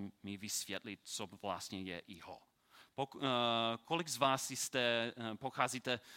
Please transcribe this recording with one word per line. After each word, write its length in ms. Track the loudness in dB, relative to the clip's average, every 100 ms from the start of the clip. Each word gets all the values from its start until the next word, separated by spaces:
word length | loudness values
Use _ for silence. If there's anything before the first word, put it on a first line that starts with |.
| -6 -8
mi 140 | -10 -8
vysvětlit, 640 | -6 -6 -4 -6 -6 -12
co 240 | -8 -8 -8
vlastně 540 | -6 -4 -4 -4 -6
je 180 | -6 -8
iho. 420 | -10 -14 -14 -16 _ _ _ -20 -12 -6
Pok-, 240 | -6 0
eh, 560 | 2 4 4 4 2 0 0
kolik 220 | 0 0
z 100 | 4
vás 340 | 4 4 0
jste, 600 | -4 -2 2 4 4 2 -2
eh, 180 | -6 -4
pocházíte 640 | -4 2 2 2 -2 -2 -4